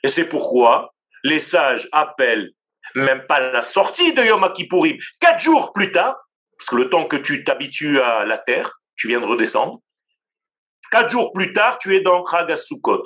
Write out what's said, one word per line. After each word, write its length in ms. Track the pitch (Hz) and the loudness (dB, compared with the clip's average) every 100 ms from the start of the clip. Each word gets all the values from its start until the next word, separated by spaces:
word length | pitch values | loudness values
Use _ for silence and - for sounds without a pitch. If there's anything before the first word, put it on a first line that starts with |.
Et 60 | 139 | -2
c'est 200 | 151 165 | -2 -2
pourquoi 640 | 147 - 123 117 135 - _ _ _ | -4 -2 4 4 4 0 _ _ _
les 160 | 139 151 | -2 -2
sages 500 | - 175 143 120 - | 0 0 2 -2 -2
appellent 600 | 151 143 - 123 110 92 _ _ _ - 131 | -2 -2 0 0 0 -4 _ _ _ -10 -2
même 320 | 135 131 - | 0 -2 0
pas 120 | 147 131 | -2 0
la 120 | 123 | -2
sortie 500 | 117 190 190 - 349 | -2 0 0 2 0
de 100 | 262 | 2
Yom 300 | 226 214 190 | 2 2 0
Kippourim, 440 | - 175 180 160 - - _ | -2 -2 0 0 -2 -12 _
quatre 220 | 339 330 | 4 4
jours 320 | 320 320 - | 4 2 2
plus 180 | 202 185 | -4 0
tard, 240 | 165 226 277 _ _ _ _ | 0 -2 -4 _ _ _ _
parce 120 | - | -4
que 80 | 120 | -2
le 120 | 127 | 2
temps 160 | 170 156 | 0 0
que 120 | 143 | -4
tu 260 | 147 139 | -4 -4
t'habitues 560 | - 135 143 - 151 139 | -2 -4 -4 -8 0 2
à 240 | 123 113 | 2 0
la 140 | 104 110 | -2 -4
terre, 420 | - 131 - - _ - | -2 -2 -4 -12 _ -10
tu 140 | 117 | -2
viens 100 | 120 | -2
de 60 | 104 | -2
redescendre, 560 | 120 113 107 139 - _ _ _ _ _ _ _ _ _ _ - | -2 0 0 -2 -8 _ _ _ _ _ _ _ _ _ _ 0
quatre 200 | 220 233 | 0 2
jours 240 | 247 220 | 0 -2
plus 180 | 185 180 | -2 -2
tard, 260 | 196 226 240 | 2 0 0
tu 180 | 196 190 | 0 2
es 40 | |
dans 260 | 185 180 180 | 4 0 2
Chag 240 | 170 170 | -2 -2
HaSukkot. 540 | 156 - - - 95 | -4 -6 -6 -2 -2